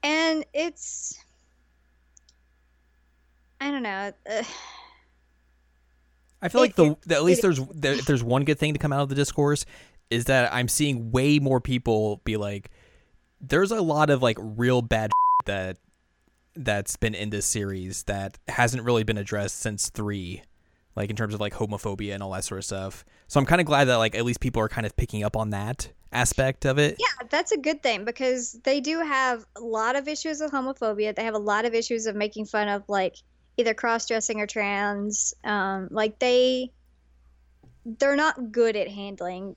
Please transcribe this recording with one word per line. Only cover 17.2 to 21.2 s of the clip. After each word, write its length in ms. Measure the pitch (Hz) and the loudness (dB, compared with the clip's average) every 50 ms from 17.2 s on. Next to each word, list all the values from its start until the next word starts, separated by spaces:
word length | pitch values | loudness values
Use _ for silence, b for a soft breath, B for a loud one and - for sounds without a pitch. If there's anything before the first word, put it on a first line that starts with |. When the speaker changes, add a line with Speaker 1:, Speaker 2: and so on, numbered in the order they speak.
| 104 107 | -6 -4
Speaker 2:
this 160 | 104 104 101 | -4 -2 -2
series 560 | - - 110 101 98 98 95 92 92 92 - - | 0 0 0 -2 -2 -4 -6 -8 -8 -8 -8 -6
that 320 | - 101 98 98 98 - - _ - | -4 -4 -4 -4 -8 -10 -12 _ -8
hasn't 340 | - - 123 117 120 127 113 | 0 2 2 2 2 0 0
really 200 | 120 120 113 110 | 2 2 2 2
been 120 | 107 110 | 0 -2
addressed 440 | 104 101 98 - 104 101 98 - - | -2 -4 -4 -4 -4 -4 -4 -6 -6
since 280 | - 113 104 - - - | -6 -6 -4 -4 -6 -6
three, 540 | - - 107 104 104 98 92 87 90 - - _ _ _ _ _ _ _ _ _ _ | -4 -4 -4 -2 -2 -4 -6 -8 -10 -12 -14 _ _ _ _ _ _ _ _ _ _
like, 140 | 110 104 101 | -4 -4 -4
in 80 | 110 | -2
terms 160 | 107 | -2